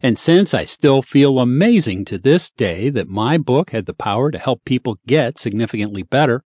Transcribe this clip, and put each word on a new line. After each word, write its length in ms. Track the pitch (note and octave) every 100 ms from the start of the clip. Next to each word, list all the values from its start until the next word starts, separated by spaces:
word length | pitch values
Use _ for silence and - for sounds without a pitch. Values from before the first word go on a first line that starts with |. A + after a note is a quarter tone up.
And 180 | C3 G#2+
since 360 | - F3 G3+
I 100 | A2+
still 380 | D#2 - D3 C3+
feel 360 | C3 C#3+ C#3+ C3
amazing 640 | B2 C3 G#3+ A#3 B2 F#2+ G2+
to 120 | G2
this 320 | C3+ F3 -
day 380 | - G#2 E2+ A#2+
that 180 | C3+ F#2
my 280 | G2 A2+ E3
book 340 | C#3 C3 F#3
had 160 | A2+ F#2
the 80 |
power 360 | - A2 G#2 C#3+
to 80 | D3
help 260 | - B2
people 340 | - B2+ - G#2 -
get 320 | D3 B2 -
significantly 640 | A#2 G#2 A#2 A2 G#2 G2+
better 400 | F2+ B2+ D3+ A#2+